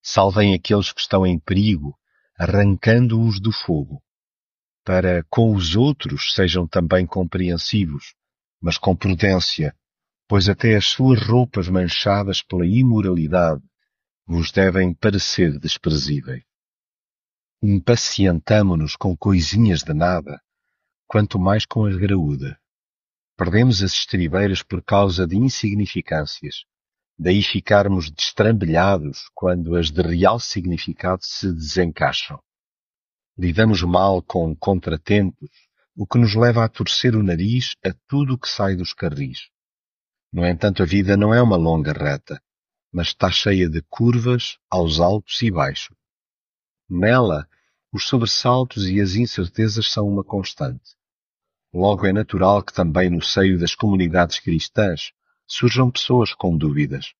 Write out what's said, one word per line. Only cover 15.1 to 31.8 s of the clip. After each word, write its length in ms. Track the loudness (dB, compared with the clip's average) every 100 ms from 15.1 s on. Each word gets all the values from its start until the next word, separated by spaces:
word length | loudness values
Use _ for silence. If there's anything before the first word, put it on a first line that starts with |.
| 0 -2 0 0 0
desprezíveis. 840 | -6 -6 -2 -2 -2 -6 -6 -12 _ _ _ _ _ _ _ _ _ _ _ _
Impacientamo-nos 1300 | 0 0 2 0 0 0 2 2 2 2 4 0 -2 -4
com 200 | -4 -2
coisinhas 680 | 2 2 2 2 4 2
de 100 | -2
nada, 480 | 0 0 -2 -6 -16 _ _ _ _ _ _ _
quanto 300 | 0 0 0
mais 280 | 0 0 -2
com 200 | -2 0
as 100 | 0
graúdas. 600 | 0 0 0 -4 -8 -12 _ _ _ _ _ _ _ _
Perdemos 440 | 0 4 4 2
as 120 | 0
estribeiras 680 | -2 -4 -2 -2 0 0 -2
por 200 | -6 -10
causa 420 | 0 2 2 0 -2
de 120 | 0
insignificâncias, 1300 | 0 0 -2 -2 -2 -6 -4 -6 -6 -10 -14 -14 -18 _ _ _ _ _
daí 240 | 0 2
ficarmos 680 | 0 -4 2 2 4 0 -4
destrambelhados 1160 | -6 -8 0 2 2 2 2 2 0 -4 -12 -18
quando 420 | -4 -2 -2 -2 -2
as 160 | 0
de 100 | -2
real 380 | -2 2 2 2
significado 840 | -4 -6 -4 -4 -6 -6 -4 -4
se 300 | -6 -8 -6
desencaixam. 840 | -6 -4 0